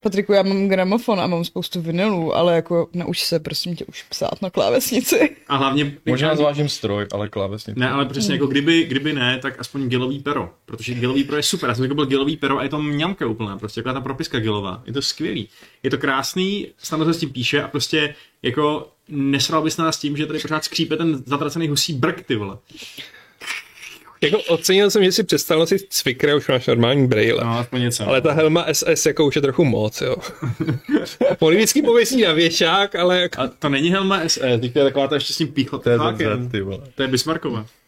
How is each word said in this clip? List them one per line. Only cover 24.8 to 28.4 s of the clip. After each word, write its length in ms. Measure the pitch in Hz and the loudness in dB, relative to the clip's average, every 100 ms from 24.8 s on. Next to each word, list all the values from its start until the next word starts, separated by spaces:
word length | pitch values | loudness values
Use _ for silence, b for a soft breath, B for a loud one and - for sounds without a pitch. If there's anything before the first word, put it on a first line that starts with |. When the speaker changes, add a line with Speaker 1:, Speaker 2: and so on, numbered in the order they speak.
| 202 | 4
Speaker 4:
jsem, 140 | 208 | 4
že 80 | 190 | 4
si 100 | 190 | 2
přestal 360 | 214 151 - 160 | 2 0 2 2
nosit 280 | 165 196 196 | 4 2 0
cvikry 420 | - - 123 147 | -4 -2 0 2
a 20 | 147 | 2
už 120 | - | 2
máš 180 | 131 123 | 0 2
normální 400 | 120 117 143 131 | 4 4 4 4
brejle. 360 | 110 113 113 | 4 4 2
Speaker 2:
No, 140 | 117 117 | 0 -2
aspoň 220 | 120 127 | -2 -2
něco. 280 | 120 120 - | -2 -2 0
Speaker 4:
Ale 120 | 135 | 2
ta 120 | 156 | 2
helma 320 | 147 | 4